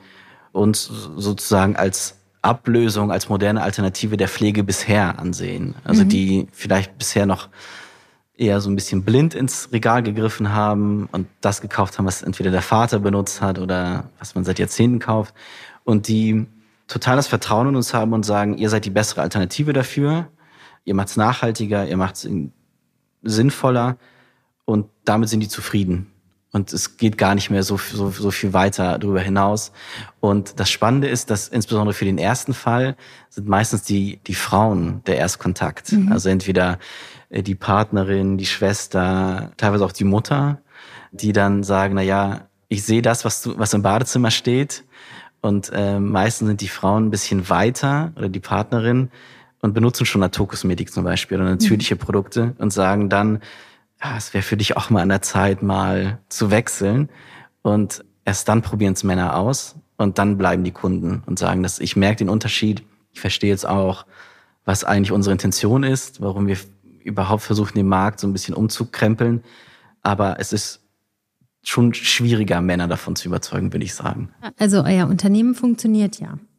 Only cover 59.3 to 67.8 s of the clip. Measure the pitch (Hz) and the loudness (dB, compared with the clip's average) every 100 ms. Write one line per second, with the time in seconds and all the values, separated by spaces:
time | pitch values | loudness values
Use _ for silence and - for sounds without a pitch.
59.3 | 78 104 139 - - _ - 104 92 101 | 0 0 -2 -6 -16 _ -2 0 2 0
60.3 | 98 92 90 90 87 98 92 87 92 - | 2 2 2 -2 -2 -2 0 -2 -4 -4
61.3 | 92 90 92 92 - - 101 98 107 98 | -4 0 0 -2 -2 -4 2 2 2 0
62.3 | 110 107 - 107 104 - _ _ - 95 | 0 0 -2 0 -2 -6 _ _ -8 -4
63.3 | - 101 98 - 98 95 92 - - - | 0 0 0 0 0 0 -2 -8 -20 -20
64.3 | - _ _ - 95 - 101 98 101 98 | -20 _ _ -4 -2 2 2 2 2 2
65.3 | 95 101 - 104 131 135 131 - - 101 | 2 0 0 2 2 2 0 -4 -6 -6
66.3 | 98 98 95 - _ _ - - 104 95 | -2 0 -2 -6 _ _ -16 -8 -4 0
67.3 | 107 - 104 101 107 | -2 0 -2 0 0